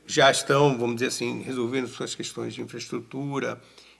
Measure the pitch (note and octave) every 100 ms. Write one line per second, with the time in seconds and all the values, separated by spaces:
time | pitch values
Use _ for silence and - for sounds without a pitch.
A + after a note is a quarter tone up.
0 | - D3 C3+ B2+ - C#3 D3 B2 A#2+ A#2
1 | B2+ - A#2+ A#2+ G2+ B2+ A#2 C3 B2 -
2 | A2+ - A#2+ - A2+ A2+ A#2 A#2+ - B2+
3 | A#2 C3+ C#3+ C#3 A#2+ A#2+ - - - _